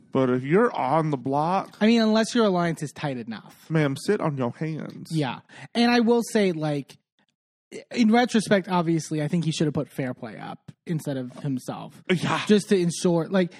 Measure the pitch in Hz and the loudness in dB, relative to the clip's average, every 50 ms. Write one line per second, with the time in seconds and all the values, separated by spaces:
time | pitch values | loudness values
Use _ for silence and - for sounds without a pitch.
0 | _ _ - 135 131 127 127 127 127 139 165 208 240 240 - - 131 127 147 165 | _ _ 0 2 2 2 2 0 0 2 2 4 4 2 0 -2 -2 0 2 2
1 | 156 156 147 127 120 135 135 147 156 170 190 196 - - - - 208 220 233 233 | 2 0 -2 -2 -2 -2 0 0 0 0 0 -2 -4 -4 -2 2 4 4 4 4
2 | 220 220 214 220 220 220 - 233 220 202 180 175 170 170 151 - 151 131 - - | 4 4 2 2 0 0 2 2 2 2 2 2 0 -2 -2 -4 -8 -10 -8 -6
3 | - 143 131 120 113 117 110 98 - - - - - - 160 160 151 139 135 131 | -6 -6 -6 -6 -8 -10 -12 -12 -14 -18 -20 -20 -8 -2 0 2 2 2 0 -2
4 | - - 208 - - 165 143 131 123 120 - - 156 160 156 143 - - - - | 0 -2 0 0 0 -2 -2 -2 -4 -4 -4 -6 -6 -6 -6 -8 -10 -12 -12 -14
5 | - - 165 156 143 120 98 - - _ - - 139 - - 226 240 240 240 240 | -10 -4 -2 -2 -2 -2 -6 -10 -14 _ -20 -20 -16 -6 0 2 2 4 4 4
6 | 226 226 240 233 226 - - 220 202 190 170 156 156 151 147 143 127 _ - _ | 4 4 2 2 0 0 0 2 2 2 0 0 -2 -2 -2 -4 -6 _ -16 _
7 | _ _ _ _ _ _ _ _ _ _ _ _ _ - - - - - - 240 | _ _ _ _ _ _ _ _ _ _ _ _ _ -18 -18 -18 -14 -8 0 2
8 | 233 214 220 240 247 240 - 220 - - 208 190 175 202 185 175 165 165 170 156 | 4 4 6 4 4 2 2 0 2 2 2 2 2 0 0 0 2 2 0 -2
9 | - - 160 151 147 147 180 175 151 160 147 - 165 151 143 156 139 - - - | -2 -4 -4 -4 -2 0 0 0 0 0 0 0 -2 0 0 -4 -6 -6 -6 -8
10 | 135 127 127 - 127 110 101 - - - - - - - - _ - - 170 147 | -6 -6 -8 -10 -12 -14 -14 -12 -12 -14 -14 -16 -18 -20 -20 _ -8 -6 -6 -4
11 | - 151 135 131 127 123 - - - 143 131 123 - - 107 107 110 - - - | -4 -4 -6 -6 -8 -10 -12 -8 -6 -6 -6 -4 -6 -10 -10 -10 -12 -16 -18 -14
12 | _ - 185 156 - 135 151 151 - - 214 202 - - 208 185 175 170 156 - | _ -2 -2 0 0 -2 -2 -2 2 4 4 4 4 2 2 2 2 0 -2 0
13 | - 180 170 165 151 - 190 185 185 170 - | 0 0 2 2 0 0 2 0 0 0 -4